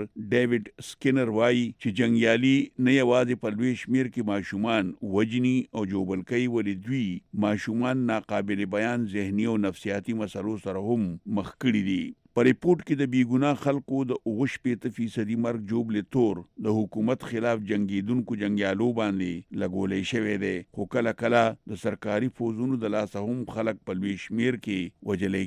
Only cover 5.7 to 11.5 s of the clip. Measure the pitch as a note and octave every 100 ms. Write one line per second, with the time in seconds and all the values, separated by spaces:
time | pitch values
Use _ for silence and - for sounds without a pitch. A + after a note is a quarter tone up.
5.7 | A2+ G2 G2 F#2+ F#2+ F2+ A#2+ B2 A#2 G#2
6.7 | F#2+ G#2+ C3 G2+ F2+ _ G#2 G#2 G#2 -
7.7 | A2+ B2 C3 A#2+ A2 - G#2 G2+ G2+ G2+
8.7 | G2+ A2+ A#2+ A2 G2+ G2 G2+ A2+ A2+ G2
9.7 | F2 G#2 G2+ F#2+ A2+ G#2 G2 G2+ G#2+ G2
10.7 | F#2+ G#2 A#2+ F#2+ E2+ - G2+ F#2+